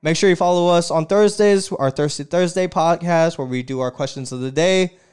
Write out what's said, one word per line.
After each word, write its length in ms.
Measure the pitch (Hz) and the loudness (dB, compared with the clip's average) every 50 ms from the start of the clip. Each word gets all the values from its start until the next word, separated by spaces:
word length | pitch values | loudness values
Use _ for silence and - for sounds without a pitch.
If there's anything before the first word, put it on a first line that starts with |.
| - | -2
Make 140 | 151 165 | -2 -2
sure 120 | - - 196 | 2 4 2
you 60 | 180 | 4
follow 320 | 175 180 180 180 175 175 | 4 2 0 2 2 2
us 240 | 175 175 170 170 170 | 4 2 2 2 0
on 160 | 147 160 160 | -2 -2 0
Thursdays, 640 | 156 196 202 208 208 208 - 208 208 202 196 190 - | 2 2 4 4 2 2 2 2 2 2 2 0 -4
our 180 | 190 - 139 135 | -6 -2 -2 -2
Thirsty 360 | - - 147 147 - - 143 | -2 -2 -4 -4 -4 -8 -8
Thursday 420 | - - 175 180 175 175 185 185 | -4 -2 0 0 0 0 -2 -4
podcast, 720 | 180 - 190 160 165 170 170 170 175 170 165 165 165 165 | -2 0 0 0 0 0 0 0 0 2 2 2 0 0
where 100 | - 139 | -4 -6
we 160 | 127 127 127 123 | -4 -4 -6 -6
do 160 | 127 135 127 | -6 -6 -4
our 120 | 127 127 | -4 -4
questions 400 | 127 - 143 135 - 139 131 123 | -4 -6 -8 -8 -6 -10 -10 -10
of 100 | 131 127 | -8 -8
the 100 | 127 131 | -8 -4
day. 460 | 131 147 160 185 185 185 185 175 _ _ _ _ | -2 0 2 2 2 2 0 -2 _ _ _ _